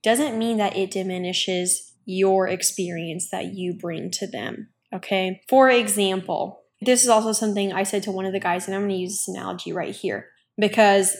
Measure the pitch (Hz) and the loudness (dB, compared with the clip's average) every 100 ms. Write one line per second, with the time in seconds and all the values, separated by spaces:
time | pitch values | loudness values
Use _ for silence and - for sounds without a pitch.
0 | 220 240 294 220 226 220 202 - 190 196 | 2 2 2 0 0 0 0 0 -2 -2
1 | 190 185 180 180 - 180 180 - - _ | -4 -4 -2 -2 -2 -2 0 -2 -6 _
2 | - 185 196 190 185 180 - - 180 170 | -8 2 4 4 2 0 -4 -2 -6 -4
3 | 165 160 - 190 180 190 180 175 175 160 | -6 -8 -6 -6 -6 -6 -6 -6 -6 -6
4 | 180 180 196 113 104 - 214 _ _ 185 | -6 -6 -8 -6 -8 -10 -16 _ _ -12
5 | - 196 185 190 - 262 262 240 214 208 | -2 -2 -2 -6 2 6 8 6 2 0
6 | 196 190 180 170 - - _ _ 220 247 | 2 0 -4 -4 -6 -10 _ _ 2 4
7 | 240 220 220 208 214 202 196 180 202 208 | 6 6 4 0 0 0 -2 -2 -2 -2
8 | 202 190 190 190 185 180 190 196 202 190 | -2 -4 -4 -2 -2 -2 -2 -4 -2 -2
9 | 185 202 - 180 190 180 175 175 - 202 | -4 -6 -6 -6 -8 -8 -8 -6 -6 -6
10 | 185 101 - _ _ - 208 214 208 196 | -6 -6 -10 _ _ -2 0 6 6 6
11 | 190 | 2